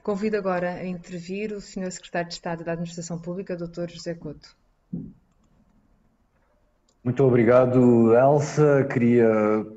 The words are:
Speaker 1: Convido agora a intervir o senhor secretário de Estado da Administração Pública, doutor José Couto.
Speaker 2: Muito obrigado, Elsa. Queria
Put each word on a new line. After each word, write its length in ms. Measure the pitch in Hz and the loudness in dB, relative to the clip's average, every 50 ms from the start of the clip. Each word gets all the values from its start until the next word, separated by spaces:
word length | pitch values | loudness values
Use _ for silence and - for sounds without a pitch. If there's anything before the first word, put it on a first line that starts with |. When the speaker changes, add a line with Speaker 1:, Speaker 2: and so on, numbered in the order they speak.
Speaker 1:
Convido 340 | _ 214 208 190 208 220 208 | _ -6 -6 -4 -4 -4 -4
agora 360 | 208 190 190 180 175 180 180 | -4 -4 -4 -4 -2 -4 -6
a 140 | 180 - - | -6 -8 -8
intervir 680 | 185 180 170 - - 180 175 170 175 190 202 214 214 214 | -10 -10 -10 -12 -14 -14 -14 -12 -10 -10 -8 -8 -8 -10
o 80 | 202 | -12
senhor 300 | 196 - - 202 185 185 | -14 -14 -12 -10 -10 -10
secretário 380 | 185 - - - - 175 170 170 | -10 -12 -18 -10 -8 -8 -8 -8
de 40 | 170 | -12
Estado 300 | - _ 180 170 165 165 | -12 _ -10 -10 -8 -6
da 80 | 170 | -8
Administração 480 | 165 165 175 170 - 175 165 - 175 165 | -6 -6 -8 -10 -10 -14 -10 -10 -10 -10
Pública, 360 | - 175 175 190 196 - 185 | -10 -10 -10 -10 -8 -10 -10
doutor 340 | 170 175 170 170 180 175 170 | -10 -10 -12 -8 -10 -10 -10
José 260 | 170 165 - 175 165 | -10 -12 -12 -12 -12
Couto. 400 | 165 - 151 143 147 - - _ _ _ _ _ _ _ _ - - - - - _ _ _ _ _ _ _ _ _ _ _ _ _ _ _ _ _ _ _ _ _ _ _ _ _ _ _ _ _ _ _ _ _ _ _ _ _ _ | -10 -12 -16 -16 -16 -20 -20 _ _ _ _ _ _ _ _ -12 -12 -12 -14 -20 _ _ _ _ _ _ _ _ _ _ _ _ _ _ _ _ _ _ _ _ _ _ _ _ _ _ _ _ _ _ _ _ _ _ _ _ _ _
Speaker 2:
Muito 200 | 123 120 - 139 | -6 0 2 2
obrigado, 920 | 131 120 120 113 110 123 127 131 123 120 127 123 123 120 117 113 113 113 | 4 4 4 4 6 6 6 4 4 4 4 6 6 6 6 6 6 6
Elsa. 720 | 120 131 139 147 147 139 151 - 151 151 147 143 139 135 135 | 6 6 4 4 2 0 -2 0 2 2 4 4 2 0 0
Queria 360 | 139 127 120 120 120 120 117 113 110 107 107 107 107 110 107 - - | -2 0 2 2 4 4 4 4 4 2 2 2 0 -2 -4 -8 -14